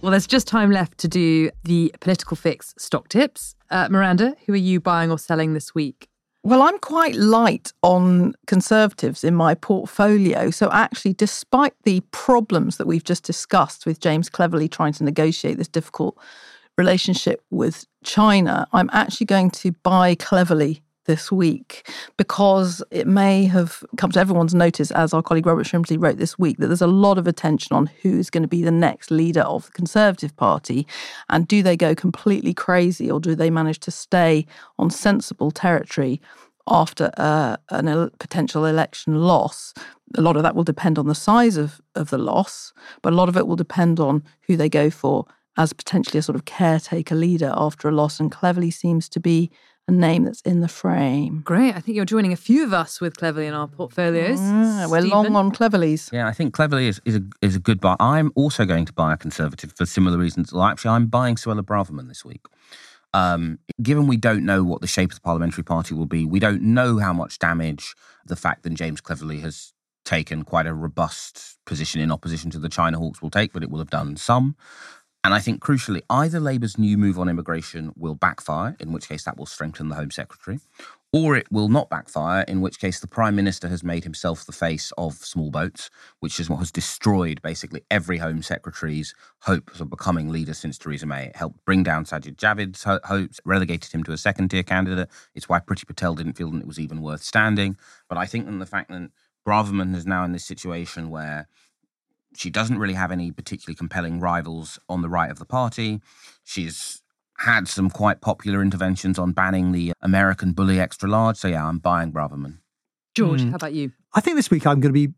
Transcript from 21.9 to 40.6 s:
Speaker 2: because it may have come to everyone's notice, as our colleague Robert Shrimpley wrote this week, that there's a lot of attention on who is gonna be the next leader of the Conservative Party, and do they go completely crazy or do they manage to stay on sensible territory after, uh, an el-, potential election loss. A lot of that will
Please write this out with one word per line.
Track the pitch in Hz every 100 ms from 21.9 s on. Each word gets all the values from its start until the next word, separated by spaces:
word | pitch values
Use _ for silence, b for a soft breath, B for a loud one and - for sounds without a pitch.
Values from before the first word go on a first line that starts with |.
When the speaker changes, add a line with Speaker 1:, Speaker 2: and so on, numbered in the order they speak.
| B B -
Speaker 2:
because | 196 - 202 190 185 175 -
it | 180 -
may | 196 196 196
have | 196 185 170 - - -
come | 185
to | 185
everyone's | 190 175 165
notice, | 175 170 - 147
as | - 160
our | 160
colleague | - 165 170
Robert | 165 147
Shrimpley | 175 170 160
wrote | 160 -
this | 165 -
week, | 175 -
that | -
there's | 170
a | 175
lot | 190 202 190
of | 175
attention | 165 160 151 -
on | 143 147 -
who | 190 -
is | 180
gonna | 170 156
be | 175
the | 170
next | 165 170 - -
leader | 160 165 165
of | 139 165 -
the |
Conservative | - 170 214 214 185 151 -
Party, | 110 76 - 127 147 B B B B
and | - 165
do | 208
they | 185 170
go | 165 160
completely | 185 - - 196 170
crazy | 170 - 180 175 180 -
or | 147
do | 165
they | 160 165
manage | 165 160 156
to | -
stay | - - 185 165 156 156 B B -
on | -
sensible | - 214 196 - - 147
territory | 156 185 170 - - 135 127 b b b b -
after, | 175 160 - 160 -
uh, | 151 151 135 - _
an | - 156
el-, | 156 170 _
potential | - 175 156 151
election | 156 160 151 - - 156
loss. | 170 160 - - - - B B _ -
A |
lot | 160 151
of |
that | 156
will | -